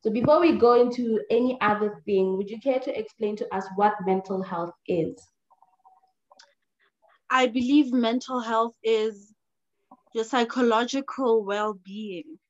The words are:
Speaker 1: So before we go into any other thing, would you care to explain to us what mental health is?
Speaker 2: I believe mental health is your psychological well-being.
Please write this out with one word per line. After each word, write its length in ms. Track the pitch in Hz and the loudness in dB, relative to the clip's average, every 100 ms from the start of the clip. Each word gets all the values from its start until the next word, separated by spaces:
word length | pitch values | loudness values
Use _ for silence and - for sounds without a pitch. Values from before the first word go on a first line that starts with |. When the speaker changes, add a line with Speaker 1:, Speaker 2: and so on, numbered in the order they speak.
Speaker 1:
So 80 | 226 | -2
before 300 | 214 240 311 | 0 4 4
we 180 | 349 208 | 4 6
go 220 | 233 240 | 6 6
into 380 | 247 247 233 214 - | 4 0 -2 -2 0
any 280 | 233 254 240 | 0 0 0
other 420 | 208 202 208 208 - | 0 0 -2 -4 -2
thing, 320 | 196 190 190 | 0 0 -2
would 120 | 196 | -6
you 100 | 220 | -6
care 180 | 269 262 | -2 -2
to 180 | 269 - | -2 -8
explain 380 | 214 _ 208 214 | -10 _ -6 -4
to 160 | - 190 | -6 -6
us 100 | - 185 | -6 0
what 200 | 208 208 185 | 0 2 -2
mental 360 | 190 190 190 | -2 -2 -8
health 320 | 185 180 175 - - | -6 -6 -8 -10 -6
is? 340 | 175 160 165 _ _ _ _ _ _ _ _ _ _ _ _ - _ _ _ _ _ _ _ _ | -4 -4 -8 _ _ _ _ _ _ _ _ _ _ _ _ -20 _ _ _ _ _ _ _ _
Speaker 2:
I 180 | 262 254 | 0 2
believe 440 | 233 247 294 262 | 0 2 4 4
mental 480 | 247 226 247 247 254 | 2 0 -2 -4 -6
health 340 | 226 226 233 - | -2 0 0 -2
is 500 | 220 220 220 202 202 _ _ _ _ _ _ - _ | 0 0 0 -6 -20 _ _ _ _ _ _ -20 _
your 100 | 226 | -8
psychological 1200 | 220 254 233 247 247 220 240 269 277 - 262 226 | -2 0 0 0 2 2 0 -4 -6 -4 2 2
well-being. 920 | 196 202 214 196 185 202 214 180 151 - | 0 -4 -4 -6 -14 -12 -10 -12 -14 -20